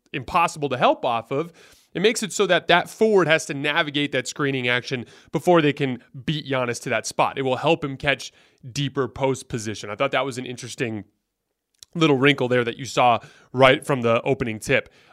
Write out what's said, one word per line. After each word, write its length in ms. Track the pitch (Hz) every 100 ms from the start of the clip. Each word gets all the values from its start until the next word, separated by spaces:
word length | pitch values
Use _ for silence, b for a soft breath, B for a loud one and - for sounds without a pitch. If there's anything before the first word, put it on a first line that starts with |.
| _
impossible 560 | 151 123 175 170 156 143
to 100 | 123
help 260 | 220 311
off 280 | 135 117 -
of, 200 | 139 170 - b b b
it 60 | 165
makes 220 | 208 240
it 100 | 202
so 140 | - 190
that 220 | 170 -
that 200 | 175 -
forward 380 | - 220 196 156
has 180 | 160 -
to 80 |
navigate 580 | 143 147 156 151 139 143
that 160 | 131 -
screening 400 | - 143 135 123
action 360 | 123 - 127 110 b b
before 280 | 151 175 170
they 120 | 147
can 280 | 135 135 127 b 135
beat 220 | 123 151 131
Giannis 340 | 131 120 117
to 80 | 139
that 160 | 113 -
spot. 320 | - 120 104
It 40 |
will 140 | 131 123
help 260 | 143 165
him 140 | 143 135
catch 360 | 147 135 - b b b 131
deeper 380 | 143 139 135 123
post 400 | - 135 123 -
position. 420 | 120 107 101 104
I 60 | 104
thought 160 | 139
that 120 | 135
was 140 | 135 120
an 80 | 127
interesting 600 | 123 117 - 120 107 95 _ _ _ _ _ _ _ -
little 220 | 175 160 135
wrinkle 320 | 139 139 123
there 160 | 123
that 140 | 117 104
you 80 | 120
saw 320 | - 123 113 B B B
right 320 | 123 135 156
from 160 | - 135
the 220 | 117 117
opening 360 | 139 135 120 107
tip. 320 | - 127 - b b